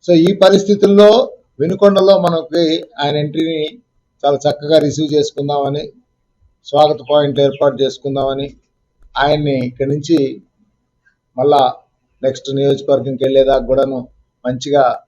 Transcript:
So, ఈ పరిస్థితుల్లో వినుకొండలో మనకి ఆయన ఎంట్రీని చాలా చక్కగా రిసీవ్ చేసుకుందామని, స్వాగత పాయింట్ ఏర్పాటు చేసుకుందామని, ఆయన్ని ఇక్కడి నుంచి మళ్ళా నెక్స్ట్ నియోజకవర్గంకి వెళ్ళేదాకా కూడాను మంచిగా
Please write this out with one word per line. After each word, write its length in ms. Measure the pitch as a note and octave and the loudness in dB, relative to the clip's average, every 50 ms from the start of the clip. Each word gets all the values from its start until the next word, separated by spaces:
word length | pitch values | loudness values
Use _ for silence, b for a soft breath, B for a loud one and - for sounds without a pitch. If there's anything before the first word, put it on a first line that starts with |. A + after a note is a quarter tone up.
| _ - | _ 0
So, 60 | F3 | 2
ఈ 180 | D#3+ E3 F#3+ G3+ | 2 2 2 2
పరిస్థితుల్లో 960 | G3 F#3+ F#3+ G3 G3+ G3 - G#3 G3+ G#3 G3+ G3+ G3+ G#3 G#3 A3 A#3+ C4 - - - _ _ _ _ | 4 4 4 4 4 2 0 0 0 2 2 6 6 6 6 6 4 2 -2 -6 -20 _ _ _ _
వినుకొండలో 600 | C#3 E3 F#3+ F#3+ G3+ G3+ G3 G3 F#3+ F#3+ G3 F#3 | -4 -4 -2 2 2 4 4 4 4 4 4 4
మనకి 640 | F3 F3 E3+ E3 D#3+ D#3+ D#3 E3+ E3+ D#3 D#3+ E3 - _ _ - | 2 0 -2 -2 -6 -4 -2 0 0 0 -2 -4 -6 _ _ -6
ఆయన 140 | D3 C#3+ D3 | -4 -4 -2
ఎంట్రీని 640 | D3+ D3 D3 D3 D#3+ D#3+ D#3+ E3 D#3 D3+ D#3 - - _ _ _ _ _ _ _ _ - | -2 -4 -4 -4 -4 -4 -4 -4 -6 -6 -8 -10 -18 _ _ _ _ _ _ _ _ -2
చాలా 100 | C#3+ C#3+ | 0 0
చక్కగా 440 | C#3 - D3 C#3+ - D3 D3 D#3+ D#3 | 0 0 -2 -4 -2 -2 2 2 2
రిసీవ్ 340 | D3 D3 - D3 D#3 D3 D3+ | 2 2 -2 -4 -4 0 0
చేసుకుందామని, 800 | D3+ C#3+ D3+ _ C#3 C#3+ C#3+ D3 C#3+ C#3 C#3 C#3+ D3 - A3 _ _ _ _ _ _ _ _ _ _ _ _ _ _ _ | 0 0 0 _ -8 -6 -4 -4 -4 -4 -4 -4 -6 -8 -12 _ _ _ _ _ _ _ _ _ _ _ _ _ _ _
స్వాగత 320 | - C#3+ C#3+ D3+ D3+ D3+ - - - | -4 2 2 2 2 2 -4 -4 0
పాయింట్ 280 | D3 D3 D3 C#3+ C3 B2+ | 0 0 2 0 0 0
ఏర్పాటు 440 | C#3 C#3 C3+ - C#3+ C#3+ C3 A#2+ C3+ | 0 0 0 0 -2 -2 0 0 -4
చేసుకుందామని, 720 | C3 B2+ - _ C#3+ C3+ C#3 C3+ C3+ C3+ C3+ C#3 C#3+ - _ _ _ _ _ _ _ _ _ - - _ | -4 -4 -6 _ -8 -6 -4 -4 -4 -4 -6 -8 -10 -12 _ _ _ _ _ _ _ _ _ -20 -10 _
ఆయన్ని 500 | B2 C3+ D3 D3+ D3+ D3 D3 C#3 C3 B2 | -2 0 0 0 0 0 -2 -2 -2 -4
ఇక్కడి 220 | B2 B2 - C#3 C3+ | -6 -6 -6 -4 -4
నుంచి 520 | C#3+ D3 C#3+ D3+ E3 D3+ C#3 C3 - - _ _ _ _ _ _ _ _ _ _ _ _ _ _ _ _ _ _ _ | -4 -6 -2 0 0 0 0 -2 -6 -12 _ _ _ _ _ _ _ _ _ _ _ _ _ _ _ _ _ _ _
మళ్ళా 360 | B2+ C3 C#3+ D3 C#3+ C3 B2+ - - _ _ _ _ _ _ _ _ - | -2 0 2 2 2 2 0 -2 -8 _ _ _ _ _ _ _ _ -4
నెక్స్ట్ 320 | C3 C3 - - C#3 C3+ | -4 -4 -4 -10 -8 -4
నియోజకవర్గంకి 680 | C3+ C#3 C#3 C#3 C#3 - - C#3 C3 A#2+ C#3 C3 B2 C3+ | -2 0 0 -2 -2 0 -2 -2 -2 -2 -6 -6 -4 -4
వెళ్ళేదాకా 420 | C3+ C3+ C3+ C3+ C3 C3+ C3+ A#2+ | 0 2 2 4 4 2 0 0
కూడాను 420 | A2+ C3 C3+ C#3 C3+ C3+ B2+ B2 - _ _ _ _ _ _ _ | -2 0 0 0 -2 -4 -8 -10 -12 _ _ _ _ _ _ _
మంచిగా 520 | B2 C3 B2+ C3 C#3+ C#3+ D3 C3+ B2 A2+ A2+ _ | -8 -6 -6 -6 -2 0 2 2 2 0 -4 _